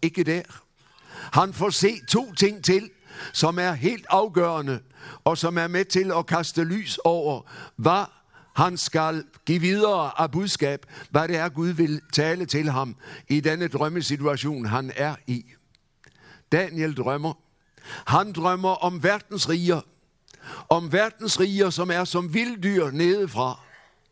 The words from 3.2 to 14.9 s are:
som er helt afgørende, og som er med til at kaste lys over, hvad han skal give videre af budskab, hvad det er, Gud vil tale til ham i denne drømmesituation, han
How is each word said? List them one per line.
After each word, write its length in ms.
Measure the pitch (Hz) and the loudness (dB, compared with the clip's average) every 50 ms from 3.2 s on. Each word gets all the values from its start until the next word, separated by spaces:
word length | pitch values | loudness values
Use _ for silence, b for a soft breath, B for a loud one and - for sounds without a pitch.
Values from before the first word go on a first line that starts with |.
| B B B | B B B
som 260 | B - 160 170 180 | B 2 2 4 2
er 120 | 180 180 | 0 0
helt 340 | 170 131 120 185 247 208 175 - | 0 2 0 0 0 -2 -2 2
afgørende, 680 | 175 190 214 214 165 175 175 170 165 156 147 139 135 113 - _ B B B B B B B | 2 2 2 2 2 2 2 2 2 -2 -2 -4 -4 -6 -8 _ B B B B B B B
og 140 | B 165 151 | B 0 2
som 200 | - 165 175 170 | 0 0 0 0
er 100 | 165 170 | 0 0
med 180 | 175 180 196 | 0 0 0
til 260 | 190 - 185 190 190 | 2 2 0 2 2
at 140 | 175 170 165 | 0 -2 0
kaste 380 | - 165 170 165 - - 170 165 | 0 0 0 0 -2 -2 -2 -2
lys 340 | 165 180 220 214 - - - | 0 -2 -4 -4 -6 -4 0
over, 440 | - 165 170 170 151 151 143 120 - B B B B B B | 2 2 2 2 0 -2 -2 -4 -6 B B B B B B
hvad 300 | B 120 156 175 196 202 - - _ _ _ b b b b b | B 2 2 4 2 0 -4 -8 _ _ _ b b b b b
han 220 | b 160 180 175 156 | b 2 2 2 -2
skal 460 | - - - 160 160 160 160 160 151 - - - - | -4 -2 0 0 0 0 0 -4 -6 -10 -16 -8 -2
give 140 | - 160 175 | -2 0 2
videre 640 | 160 185 190 208 214 214 202 180 156 139 - - | 2 2 2 2 2 2 2 2 0 -2 -2 -2
af 100 | 160 156 | -2 0
budskab, 540 | 123 165 196 202 - - 151 139 143 139 _ - B B B B | 0 -2 -2 -2 -2 0 0 0 -2 -2 _ -14 B B B B
hvad 180 | B 143 160 165 | B 0 2 2
det 100 | 175 160 | 0 -2
er, 120 | 160 175 | -2 -2
Gud 200 | 139 147 165 175 | -2 -2 -2 0
vil 320 | 180 156 170 151 151 147 - - - | 2 2 2 2 0 -2 -6 -4 0
tale 320 | - 147 160 165 180 180 | 0 2 2 0 -2 -2
til 240 | 135 - 147 156 151 | -2 -2 -2 0 0
ham 260 | 135 131 135 123 110 - B B B B B B | 0 -2 -2 -4 -8 -14 B B B B B B
i 120 | 139 151 | 0 0
denne 280 | 139 156 156 170 175 165 | 2 0 0 0 -2 -2
drømmesituation, 1000 | - 139 147 156 170 175 147 - 143 143 139 147 143 131 - 147 151 131 117 | -2 -2 -2 -2 -2 -2 -4 -2 -2 -2 0 0 0 0 -2 -4 -4 -4 -4
han 260 | 107 107 127 135 131 | -2 -2 -2 -2 -4